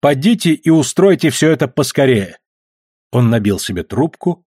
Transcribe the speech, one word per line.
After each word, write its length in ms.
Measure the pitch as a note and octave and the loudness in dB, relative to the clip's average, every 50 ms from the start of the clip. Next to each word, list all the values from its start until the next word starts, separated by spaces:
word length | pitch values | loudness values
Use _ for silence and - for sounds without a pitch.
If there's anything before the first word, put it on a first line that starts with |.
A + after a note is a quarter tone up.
Подите 520 | - C#3+ D3 C3+ C#3+ G#3+ A#3+ - - E3+ D#3 | 2 0 0 2 0 0 0 0 0 -2 -2
и 180 | - _ E3 | 0 _ 2
устройте 600 | D#3+ D#3+ C#3+ - - - F#3 G3 F#3 D3+ - D#3 | 2 2 2 0 0 2 2 2 2 2 0 -2
всё 200 | - - - D#3 | 0 2 0 0
это 160 | D#3+ C#3+ D#3+ | 2 0 -2
поскорее!» 720 | C3 _ - C#3+ - - - C#3 C3 B2+ G#2+ G2 F2+ - - _ _ _ _ _ _ _ _ _ _ _ _ _ _ | -4 _ -4 -4 -2 0 0 2 2 2 2 0 -4 -10 -20 _ _ _ _ _ _ _ _ _ _ _ _ _ _
Он 200 | - A#2+ B2 A2+ | -2 0 2 2
набил 280 | A#2 A2+ G#2 G#2 G2 F2+ | 0 0 0 -2 -2 -4
себе 240 | - - G2+ F2+ E2+ | -4 -8 -8 -8 -8
трубку 640 | _ - G2+ D3 E3 - _ - F3+ E3+ _ _ _ _ | _ -4 -2 -2 -4 -4 _ -6 -6 -6 _ _ _ _